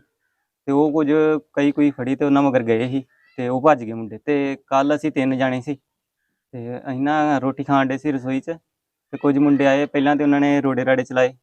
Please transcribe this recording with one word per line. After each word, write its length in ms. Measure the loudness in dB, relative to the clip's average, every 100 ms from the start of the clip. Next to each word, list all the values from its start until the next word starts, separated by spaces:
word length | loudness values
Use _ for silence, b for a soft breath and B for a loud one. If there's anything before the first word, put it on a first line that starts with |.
| -8 _ _ _ _ _ -2
ਤੇ 60 |
ਉਹ 200 | 0 2
ਕੁਝ 200 | 0 2 2 2 0 -4
ਕਈ 200 | -2 0
ਕੋਈ 180 | 2 0
ਫੜੀ 260 | 0 -4 -2
ਤੇ 80 |
ਉਹਨਾਂ 180 | 2 2
ਮਗਰ 200 | 2 2
ਗਏ 260 | 2 0 0
ਸੀ, 160 | -6 -8 _ _ -8
ਤੇ 120 | -4
ਉਹ 140 | 2
ਭੱਜ 220 | 2 2
ਗਏ 80 | -2
ਮੁੰਡੇ। 260 | -10 -10 -8
ਤੇ 320 | -4 -2 -2 -6 -2
ਕੱਲ 300 | 0 0 -2
ਅਸੀਂ 160 | -2
ਤਿੰਨ 260 | -2 -2 0
ਜਾਣੇ 220 | -2 -2
ਸੀ, 140 | -8 -12 _ _ _ _ _ _ _
ਤੇ 260 | -14 -12 -10
ਅਸੀਂ 220 | -8 -4
ਨਾ 380 | -2 0 0 0
ਰੋਟੀ 260 | -2 -4
ਖਾਣ 220 | 0 2 2
ਡੇ 120 | -2
ਸੀ 140 | -4
ਰਸੋਈ 280 | -4 -4 -6
'ਚ, 100 | -6 -12 _ _ _ _ _
ਤੇ 80 | -4
ਕੁਝ 200 | 0 2
ਮੁੰਡੇ 280 | 4 4 4
ਆਏ, 200 | 2 0
ਪਹਿਲਾਂ 300 | 0 0 2
ਤੇ 80 |
ਉਹਨਾਂ 160 | 2 2
ਨੇ 200 | 2 2
ਰੋੜੇ 240 | 0 0
ਰਾੜੇ 200 | 0 0
ਚਲਾਏ 300 | 0 0 0 -2